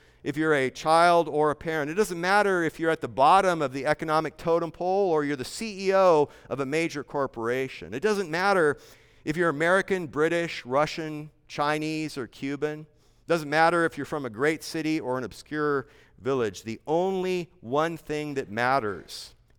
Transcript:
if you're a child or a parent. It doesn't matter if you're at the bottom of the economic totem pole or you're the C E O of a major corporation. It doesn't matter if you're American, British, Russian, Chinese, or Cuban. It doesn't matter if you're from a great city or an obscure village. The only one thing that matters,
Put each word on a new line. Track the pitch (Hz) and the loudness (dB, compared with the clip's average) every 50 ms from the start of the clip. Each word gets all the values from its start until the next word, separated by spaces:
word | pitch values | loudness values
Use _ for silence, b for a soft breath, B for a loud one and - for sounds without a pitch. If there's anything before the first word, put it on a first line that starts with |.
| b b b b | b b b b
if | - - - | -8 -6 -4
you're | 151 156 156 151 | 0 0 2 2
a | 139 131 127 | 2 2 0
child | - - - 156 160 165 170 175 170 170 165 156 | -4 -2 2 4 6 6 6 6 6 4 2 2
or | 135 151 151 151 | 0 0 0 0
a | 143 | 0
parent. | - - 165 160 160 143 147 | -2 -4 -4 -4 -2 -4 -2
It | 160 | -2
doesn't | 196 214 175 180 170 | -2 -2 -2 -4 -4
matter | 170 185 196 208 202 202 190 175 | 0 2 2 4 4 4 2 2
if | 165 156 - - | 0 -2 -2 -2
you're | 165 160 | 0 0
at | 160 156 | 0 0
the | - 123 | -4 -4
bottom | 107 131 135 151 185 190 190 185 175 160 | 2 4 6 6 8 6 6 4 2 0
of | 147 131 | -2 -2
the | 127 139 127 | -4 -2 -2
economic | 151 151 - 170 160 151 160 160 143 - | -2 -2 0 0 0 0 0 0 -2 -6
totem | - - 170 165 170 170 165 | -4 0 0 0 0 0 -4
pole | - - 175 185 190 196 202 185 | -6 -6 -4 -2 0 0 2 2
or | 160 151 147 | 2 0 0
you're | 143 147 | -2 -2
the | 131 123 | -4 -6
C | - - - 220 220 202 185 196 190 | -8 -10 -8 -8 -8 -8 -4 0 2
E | 190 | 4
O | 190 190 185 165 151 143 B B B B B | 6 6 6 6 6 4 B B B B B
of | - 135 | -6 -6
a | 139 | -4
major | 131 147 160 165 160 131 147 | -2 -2 -2 -2 -2 -4 -8
corporation. | 123 - - 143 135 127 - 120 113 117 123 131 131 131 - - 87 80 | -10 -6 -4 -4 -4 -4 -4 -4 -4 -2 -2 -2 -4 -6 -8 -12 -12 -10
It | 101 120 151 | -6 -2 -2
doesn't | 214 214 196 196 156 | 0 0 0 -2 -2
matter | 156 175 185 202 202 185 160 147 135 B B B B B B B B B - | -2 0 2 2 4 4 4 4 2 B B B B B B B B B -8
if | 156 151 | -4 -2
you're | 175 175 170 | 0 0 0
American, | 143 143 165 170 185 196 180 - 190 185 175 | 2 2 2 2 4 2 2 0 -2 -4 -4
British, | 135 101 143 156 165 170 170 170 160 - - - | -4 -2 0 0 2 2 0 -2 -4 -6 -10 -6
Russian, | 120 127 143 151 156 - - 160 156 156 151 156 151 - _ _ - | -2 0 0 0 0 -2 -6 -8 -8 -8 -10 -12 -14 -18 _ _ -10
Chinese, | - - 147 147 151 156 151 156 156 156 156 147 - | -4 -2 0 0 0 0 0 -2 -4 -4 -4 -6 -6
or | 143 120 101 | -8 -10 -10
Cuban. | - - 139 135 143 143 151 151 151 156 | -10 -8 -6 -6 -4 -2 -4 -4 -4 -6
It | 156 - _ _ _ _ _ _ _ - | -14 -18 _ _ _ _ _ _ _ -2
doesn't | 165 170 151 143 | -2 0 0 0
matter | 151 156 165 170 170 170 165 | 2 4 4 4 4 4 2
if | 156 - | 0 -2
you're | 143 135 | -6 -8
from | - 165 151 139 | -6 -6 -6 -6
a | 123 | -6
great | 107 107 139 151 160 143 | -4 -2 0 0 0 -2
city | - - - 160 156 156 156 160 | -6 -8 -6 -4 -2 -2 -2 -2
or | 107 123 127 127 | -2 -4 -4 -4
an | 123 | -6
obscure | 104 - - - - 156 151 151 147 143 139 123 b b b b b b - | -8 -10 -14 -14 -8 -6 -4 -2 -2 -2 -2 -4 b b b b b b -6
village. | 92 123 139 131 117 104 92 - | -4 -2 0 0 0 -2 -4 -6
The | - 110 113 - _ | -10 -10 -10 -8 _
only | - 156 170 180 190 190 185 180 185 185 180 170 - _ _ | -2 0 0 0 0 -2 -2 -2 -2 -2 -4 -4 -8 _ _
one | - 113 127 147 156 170 170 | -8 -4 0 0 0 0 -2
thing | 151 - - 147 151 151 151 143 | -6 -8 -8 -6 -6 -6 -6 -6
that | 135 123 85 | -6 -6 -4
matters, | 101 117 120 127 135 139 117 104 95 82 - - - - - - - _ _ _ _ | -2 0 0 2 2 2 0 -2 -6 -8 -10 -14 -16 -16 -16 -18 -20 _ _ _ _